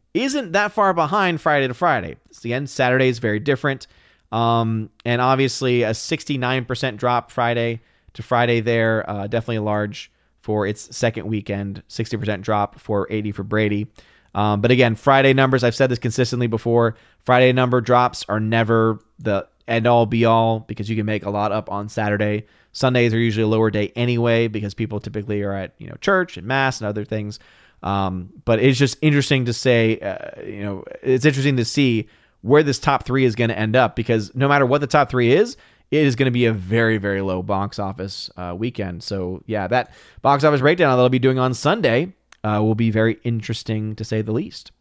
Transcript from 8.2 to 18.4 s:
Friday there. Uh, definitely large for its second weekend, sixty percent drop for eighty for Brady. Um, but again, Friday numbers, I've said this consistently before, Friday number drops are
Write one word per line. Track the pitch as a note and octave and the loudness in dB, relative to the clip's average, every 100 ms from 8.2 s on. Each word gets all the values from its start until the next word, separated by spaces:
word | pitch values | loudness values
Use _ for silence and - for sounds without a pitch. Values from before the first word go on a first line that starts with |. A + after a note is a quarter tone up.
Friday | - A#2+ A#2+ A#2 | -2 0 2 2
there. | A2+ A#2 A2+ A2 - | 2 2 2 0 -2
Uh, | G2+ G#2 | -8 -4
definitely | A2+ A2+ A2 | -4 -4 -4
large | G#2+ G#2 G#2 G#2 - _ _ _ | -2 -2 -4 -8 -18 _ _ _
for | - G#2+ G2+ | -4 -2 -2
its | G#2+ - - | -4 -10 -4
second | A#2 A2 F#2+ | -2 -2 -6
weekend, | G#2+ G2 G2+ G2+ G2 - | -6 -4 -6 -6 -10 -12
sixty | - A2+ A2 | -8 -6 -4
percent | G2+ G2 | -4 -6
drop | G#2 G#2 G#2 - | -2 -2 -2 -6
for | - G2+ - | -4 -4 -2
eighty | G#2+ G#2 | -4 -4
for | G2+ | -8
Brady. | G#2 G#2+ G#2+ G#2 G#2+ - _ _ _ | -4 0 0 -2 -4 -12 _ _ _
Um, | G2 G#2 G#2 | -2 0 2
but | A#2 | 4
again, | B2+ A#2+ A2 | 4 4 2
Friday | C#3 C3+ C3+ | 4 6 6
numbers, | C3+ C3 C3 | 4 4 4
I've | A#2+ A2+ | 2 2
said | B2+ | 0
this | A#2+ | 0
consistently | A#2+ C3 B2 B2 A#2+ | -2 0 0 0 -2
before, | A2 A#2+ A#2 A#2 - _ _ | -2 0 2 2 -2 _ _
Friday | - B2+ B2+ | 2 6 6
number | B2+ B2+ B2 | 4 2 0
drops | A2 B2 B2 - - | 4 4 4 -2 -4
are | G#2+ | -2